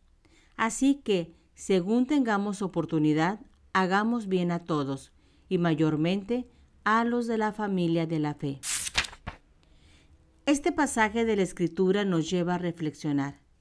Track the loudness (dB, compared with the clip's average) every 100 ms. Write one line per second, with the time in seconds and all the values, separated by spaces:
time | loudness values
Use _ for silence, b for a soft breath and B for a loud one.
0 | _ _ _ b b b -4 0 2 2
1 | 0 -2 -2 b b -10 0 2 2 2
2 | 2 2 2 0 0 -4 -4 -2 0 2
3 | 2 2 2 -2 -10 _ _ 0 2 2
4 | 0 -2 -2 0 0 -2 -2 -2 -2 -6
5 | -10 _ b b b 0 2 4 2 2
6 | 0 0 -2 -4 -6 b b b 0 2
7 | 2 0 -2 0 -2 -2 -2 0 2 2
8 | 0 -2 -2 -4 -6 -6 -6 -6 -4 -4
9 | -4 -6 -16 -16 _ _ b b b b
10 | b b _ _ 0 0 0 0 0 2
11 | 0 0 0 2 0 -2 -2 2 2 2
12 | 2 0 0 0 0 -2 -4 -4 -6 -6
13 | -2 -2 -2 -8 _ _